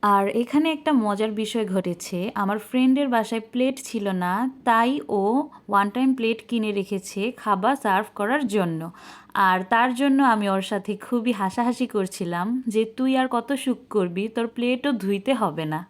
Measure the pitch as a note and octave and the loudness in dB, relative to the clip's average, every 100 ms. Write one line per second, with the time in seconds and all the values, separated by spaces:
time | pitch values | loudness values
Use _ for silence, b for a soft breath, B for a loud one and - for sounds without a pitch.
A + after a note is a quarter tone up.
0 | G#3 G3+ G3 A3 A#3+ C#4+ D#4+ D4+ D4+ C#4+ | 4 4 2 0 0 2 2 0 2 2
1 | G#3+ G3+ G#3+ G#3+ G#3+ A#3 G#3 F#3+ F#3 F3 | 2 0 -2 -2 -4 -2 -2 -2 -2 -6
2 | - F3+ F#3+ - G3 G#3+ G#3 B3+ C4 C4 | -6 -6 -6 -4 -2 -2 -2 2 4 4
3 | C#4+ A#3+ A3 A3+ A3 B3 B3+ C4 - A3+ | 2 0 0 -4 -6 0 0 -2 -6 -6
4 | G3+ F#3 F3+ F#3+ B3+ C4 - A3+ A#3 C#4+ | -2 -2 -2 -2 -2 -4 2 4 4 0
5 | - G#3 G3 B3 D4+ B - G3+ G3+ A#3+ | -2 0 2 0 -2 B -2 0 2 2
6 | C4 C4 A3+ A3+ - A#3+ G#3+ G3+ F#3+ G3 | 0 2 0 -2 -4 -2 -2 -2 -2 -4
7 | F#3 - G#3 B3 - G3 G#3 C4+ A3 F#3+ | -6 -6 -6 -4 -2 0 2 0 2 0
8 | G#3+ - G#3 C4+ C4 G#3 F3+ E3 E3 - | 0 -4 -2 0 0 0 0 -2 -8 -14
9 | B B B - G3 F#3 F#3+ A#3 B3 B3 | B B B 2 4 4 2 2 2 2
10 | C#4 C4+ C#4 A3 G3+ F#3+ F#3+ G#3 G3 G#3 | 2 4 6 4 2 0 0 -4 -4 -8
11 | - A#3+ A3+ G#3+ G3 F#3 A#3+ A#3+ B3 G#3+ | -4 -2 0 0 -2 0 -2 0 -2 -2
12 | F#3 - F3 E3+ F#3 B3 B3+ G#3+ A3 A3 | -2 -4 -4 -2 -2 -4 -2 0 0 0
13 | C4 C4 B3+ A#3+ A#3 C4+ C4 B3 - G#3+ | 0 2 0 -2 -2 -4 -2 -4 -2 -2
14 | F3+ F3 G#3+ A3 A#3 A#3 A#3+ B3+ C#4+ B3 | 0 -2 -4 -4 -4 -2 -2 0 0 -2
15 | F#3+ G3+ G3 C4 G#3 D3+ D#3 D#3 F3 | -2 -2 0 0 0 -2 -4 -4 -8